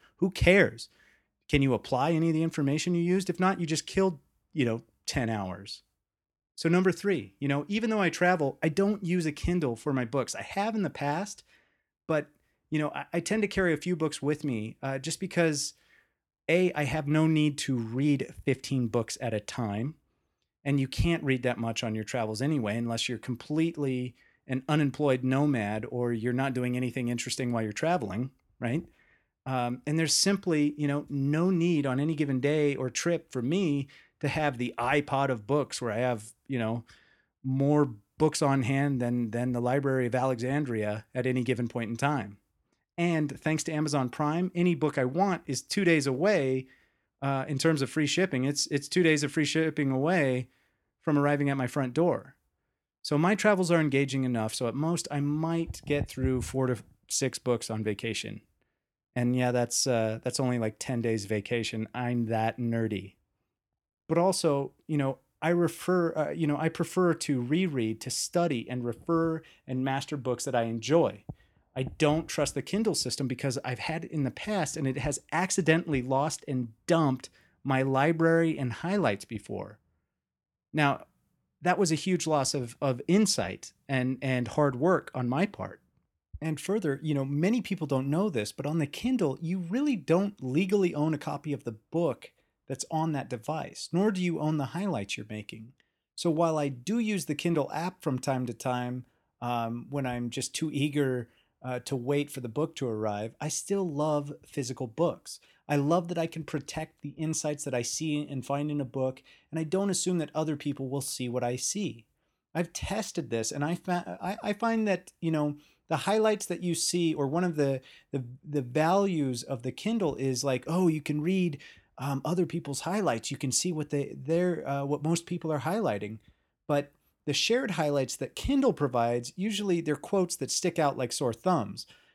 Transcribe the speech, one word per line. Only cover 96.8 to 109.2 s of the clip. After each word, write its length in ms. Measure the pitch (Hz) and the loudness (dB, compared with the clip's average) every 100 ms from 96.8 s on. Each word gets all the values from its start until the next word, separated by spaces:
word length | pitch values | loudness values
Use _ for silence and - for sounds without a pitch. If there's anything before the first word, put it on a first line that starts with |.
| 123 233 | -4 -2
use 260 | 214 202 | 0 -2
the 100 | 151 | -2
Kindle 360 | 147 175 160 135 | -2 0 0 0
app 300 | 151 175 - | -2 -6 -4
from 160 | 156 127 | -4 -2
time 280 | 143 131 123 | -2 -2 -2
to 60 | |
time, 520 | 117 131 123 123 127 - _ _ - | -4 -4 -2 -4 -8 -12 _ _ -10
um, 460 | 120 120 113 117 120 | -4 -2 -4 -6 -6
when 160 | 143 131 | -4 -4
I'm 220 | 120 120 | -4 -6
just 260 | 131 - | -6 -6
too 160 | - 160 | -4 -4
eager, 560 | 143 147 143 135 127 113 _ _ _ | 0 0 0 0 0 -6 _ _ _
uh, 160 | 127 127 | -8 -8
to 160 | - 131 | -4 -4
wait 340 | 120 143 143 | 0 0 0
for 100 | 135 | -6
the 80 | 120 | -6
book 280 | 117 160 - | -4 -4 -2
to 120 | 127 | -4
arrive, 460 | 107 107 104 110 - | -2 -2 -2 -6 -6
I 80 | 151 | -6
still 400 | - - 202 185 | -6 -4 -2 -2
love 460 | 143 156 147 147 - - | -2 0 0 -2 -12 -10
physical 400 | - 127 131 123 | -8 -6 -6 -8
books. 540 | 110 170 - - - _ _ - | 0 0 -2 -12 -20 _ _ -2
I 100 | 147 | 2
love 320 | 143 175 170 | 4 2 2
that 100 | 175 | -4
I 80 | 165 | -4
can 180 | 170 | -4
protect 560 | 147 147 - - 160 _ | -6 -6 -6 -8 -8 _
the 100 | 147 | -12
insights 540 | - 156 156 151 147 | -6 -4 -2 -2 -4
that 100 | 147 | -2
I 60 | 127 | -2
see 460 | 120 - 160 147 147 | -2 -4 -2 -2 -4
and 160 | 135 | -8
find 260 | 117 139 151 | -4 -2 -2
in 120 | 147 | -2
a 20 | |
book, 380 | 127 135 131 127 | -4 -2 -2 -4